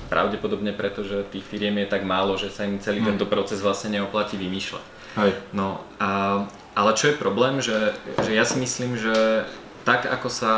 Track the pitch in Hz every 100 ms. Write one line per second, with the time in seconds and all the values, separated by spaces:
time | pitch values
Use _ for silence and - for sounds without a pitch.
0 | - 82 101 107 104 101 104 101 101 -
1 | 98 101 101 98 - 104 104 101 98 98
2 | 95 92 98 95 101 - 101 98 - 104
3 | 110 101 101 104 95 101 101 98 107 104
4 | 98 107 101 98 92 95 - - - -
5 | - - 101 - - 101 98 - - -
6 | 101 98 98 101 101 - - 107 104 110
7 | 147 147 95 104 127 135 117 110 107 -
8 | - - 113 110 120 131 123 - 123 120
9 | 110 110 110 110 107 - - - - 127
10 | - 117 127 - 113